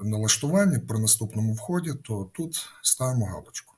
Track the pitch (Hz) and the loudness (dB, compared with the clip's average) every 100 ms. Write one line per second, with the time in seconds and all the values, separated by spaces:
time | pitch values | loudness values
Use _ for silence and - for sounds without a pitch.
0 | 104 107 107 - 143 190 202 123 - 110 | -2 0 0 0 2 4 4 4 0 0
1 | 107 - 107 107 110 107 - 175 165 135 | 2 2 0 0 0 -2 -2 -4 -2 -6
2 | - 104 92 - 165 - - - - - | -6 -6 -6 -8 -6 -6 -8 -4 0 0
3 | 127 123 95 80 - - - | 2 0 -2 -4 -12 -16 -18